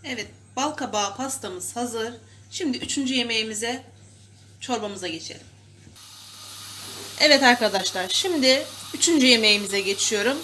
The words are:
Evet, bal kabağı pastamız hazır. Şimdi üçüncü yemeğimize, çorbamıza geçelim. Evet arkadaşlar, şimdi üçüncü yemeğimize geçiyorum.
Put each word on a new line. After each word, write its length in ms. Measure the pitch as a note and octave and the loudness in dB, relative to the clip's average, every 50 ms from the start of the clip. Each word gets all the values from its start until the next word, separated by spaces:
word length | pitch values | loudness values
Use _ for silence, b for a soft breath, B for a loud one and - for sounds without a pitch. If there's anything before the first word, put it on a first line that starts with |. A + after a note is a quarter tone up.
| - | -8
Evet, 260 | C#4+ B3+ A3 G3+ - - - - - - | -8 -6 -6 -8 -10 -12 -20 -20 -10 -4
bal 140 | B3+ C4+ D4+ | -2 -2 -2
kabağı 460 | D4+ - C4+ G#3+ G3+ G#3 G3+ G3 G3 | -2 -4 -6 -2 0 0 -2 -2 -2
pastamız 600 | - C4 C4+ C4 - - G3 F#3 F3+ F3+ - - | -6 -6 -6 -6 -6 -6 -8 -8 -8 -10 -8 -4
hazır. 380 | A#3+ B3 A#3 A3 A3+ A3 A#3 B3 - b b b b b b | -4 -4 -4 -2 -4 -6 -6 -8 -12 b b b b b b
Şimdi 280 | - - F#4+ C#4 B3 - | -8 -4 -2 -2 -2 -2
üçüncü 360 | - - - C#4+ C4+ B3+ C4+ | -4 -4 -2 -2 0 0 0
yemeğimize, 720 | B3+ A#3+ A#3 A3+ A3 A3 A3 G#3+ G#3 A3+ A#3 B3+ C4 - - - - - - - - - - - - - - - - | 0 0 0 0 -2 -2 -2 -6 -4 -4 -4 -4 -6 -10 -16 -20 -20 -20 -20 -20 -20 -20 -20 -20 -20 -20 -20 -20 -16
çorbamıza 480 | - - B3 G#3+ G#3 G3+ G3 F#3 F3+ E3+ | -6 -4 -4 -4 -4 -6 -8 -8 -8 -8
geçelim. 380 | D#3+ E3 - - - - - - - - - - - - - - - - - - - - - - - - - - - - - - - - - - - - - - - - | -8 -8 -10 -14 -14 -16 -18 -20 -20 -20 -20 -20 -20 -20 -20 -20 -20 -20 -20 -20 -20 -20 -20 -20 -18 -18 -16 -16 -16 -14 -14 -14 -14 -12 -12 -12 -12 -12 -12 -12 -2 2
Evet 220 | C#4 D4+ C#4+ C4+ | 6 6 6 8
arkadaşlar, 640 | C4+ B3 A#3+ A#3+ A3+ G#3 F#3+ F#3+ F#3 - - F#3+ F#3 F#3+ | 8 6 6 6 2 0 0 0 -2 -2 -4 -4 -4 -2
şimdi 580 | - - - F#4+ F4 D4+ C4 B3+ C4 C#4 D#4 - - - - - - | -2 -2 0 0 2 4 4 4 4 4 0 -6 -10 -12 -12 -12 -4
üçüncü 320 | - - E4+ E4+ D4 B3+ | 0 2 4 6 6 8
yemeğimize 540 | B3+ A#3+ A3+ A3 G#3+ G#3 G3+ G3+ F#3+ G3 G3 | 8 6 8 6 4 4 4 0 -2 -2 -2
geçiyorum. 580 | F#3+ F#3+ G3 - - - A3 G#3 G3+ A#3+ C#4+ D#4 | 0 0 -2 0 0 0 0 2 2 0 0 -2